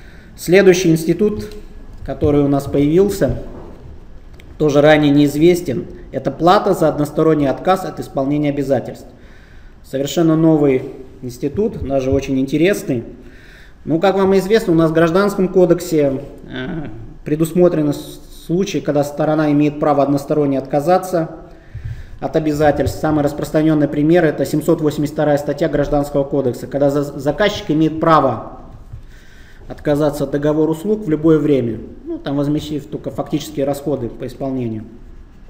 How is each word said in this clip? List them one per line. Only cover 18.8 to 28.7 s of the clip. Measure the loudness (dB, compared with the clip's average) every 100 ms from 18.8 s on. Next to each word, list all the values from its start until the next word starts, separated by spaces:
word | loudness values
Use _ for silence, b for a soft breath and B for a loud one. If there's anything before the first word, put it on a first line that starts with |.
| -2 0
сторона | -2 -2 0 0 2
имеет | 2 2 0
право | 0 2
односторонне | 2 0 0 0 0 -2
отказаться | -2 -2 2 0 0 -4 -4 -8 -18 B B B B B B B
от | -4
обязательств. | -2 0 2 2 2 -2 -2
Самый | 0 0
распространенный | 0 -2 -2 2 2 2 2
пример — | 2 4 4 4
это | 0
семьсот | -2 0 0 2
восемьдесят | 0 0 -2
вторая | 0 0 0
статья | 0 -2 0
Гражданского | 0 0 0 0 -2
кодекса, | 0 0 -2 -4 -6
когда | 0 0
за-, | 0
заказчик | -2 -4 -4 0 0 -2 -2
имеет | 0 0 0
право | 4 4 4 -2 -10 -16 -18